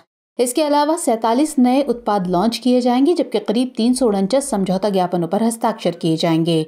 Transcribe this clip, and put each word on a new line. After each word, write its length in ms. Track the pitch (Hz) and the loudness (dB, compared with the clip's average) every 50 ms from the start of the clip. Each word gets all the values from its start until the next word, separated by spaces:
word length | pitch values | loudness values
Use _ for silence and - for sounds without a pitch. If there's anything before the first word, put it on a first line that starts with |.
| - _ _ _ _ _ _ - | -14 _ _ _ _ _ _ -4
इसके 240 | 247 247 - 320 | -2 -2 0 0
अलावा 340 | 302 285 285 285 294 302 330 | 0 2 2 2 2 0 -2
सैंतालीस 580 | 349 - 262 226 226 240 226 233 269 311 302 - 254 | 0 0 0 0 0 0 0 2 2 0 0 2 2
नए 240 | 247 247 254 285 | 2 4 2 2
उत्पाद 440 | 277 269 233 240 - 214 208 202 175 | 0 0 -4 -4 -4 -2 -2 -2 0
लॉन्च 320 | 180 190 - 208 233 226 - | 0 0 0 0 0 -2 -2
किए 220 | - 247 247 247 | 0 2 2 2
जाएंगे, 340 | 240 247 240 262 277 349 349 | 2 2 2 2 2 2 2
जबकि 240 | 311 - - - 208 | 0 -2 -2 -4 -4
करीब 340 | - - 208 247 254 254 - | -2 -2 -2 -2 -2 -2 -2
तीन 180 | - 220 247 247 | 0 0 0 2
सौ 120 | - 262 220 | 2 2 0
उनचास 400 | 202 190 190 190 254 277 269 - | 2 0 0 0 0 0 0 -2
समझौता 380 | 220 196 185 185 180 190 220 208 | -2 -2 -2 -2 -2 -2 -2 0
ज्ञापनों 400 | 190 185 180 175 185 175 165 170 | 0 0 0 0 -2 -2 -2 -2
पर 140 | 190 208 | -2 0
हस्ताक्षर 520 | 226 233 226 - 247 226 220 - - 175 170 | 0 -2 -2 -2 -2 -4 -2 -2 -4 -4 -4
किए 220 | - 175 160 160 | -2 -2 -2 0
जाएंगे। 500 | 165 175 165 160 160 165 170 165 160 156 | 0 0 0 0 0 0 0 0 0 -2